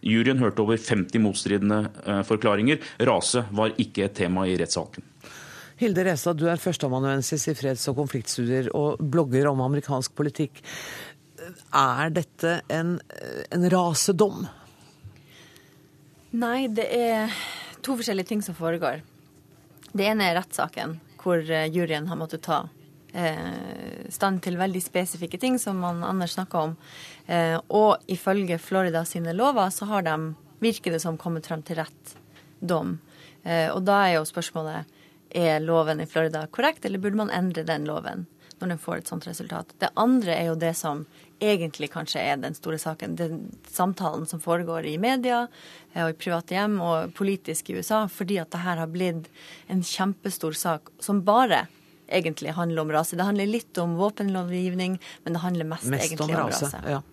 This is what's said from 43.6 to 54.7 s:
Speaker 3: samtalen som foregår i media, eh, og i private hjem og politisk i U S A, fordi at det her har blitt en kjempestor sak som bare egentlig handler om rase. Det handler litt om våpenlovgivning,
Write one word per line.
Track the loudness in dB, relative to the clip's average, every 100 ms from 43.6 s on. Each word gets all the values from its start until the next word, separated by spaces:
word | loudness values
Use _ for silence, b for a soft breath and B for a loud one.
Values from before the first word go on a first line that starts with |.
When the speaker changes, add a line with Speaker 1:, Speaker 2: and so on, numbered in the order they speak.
| -12
Speaker 3:
samtalen | 0 0 0 -2 -4 -6
som | -6
foregår | 0 0 0 -4 -4
i | 0
media, | 0 2 2 0 -2 B B B B
eh, | -2
og | -2
i | -2
private | -2 -4 -2 0
hjem | 0 0
og | 2 0 0
politisk | -2 -2 -2 -4 -6 -4
i | -6
U |
S | 0
A, | 0 0
fordi | -4 -2 -2
at | -2
det | -4
her | -2 -2
har | -2
blitt | 0 0 -2 -8 B B B B
en | -2 -2
kjempestor | 0 0 0 -6 -4 -4 -2
sak | 0 0 -4 -12
som | 0 2
bare | 6 6 6 4 2 b b b -2
egentlig | 0 0 -4 -6 -2
handler | 0 0
om | 2
rase. | 0 0
Det | 0 2
handler | 2 2
litt | -2 -2 -2
om | -2 2
våpenlovgivning, | 0 2 -2 0 -2 -2 -2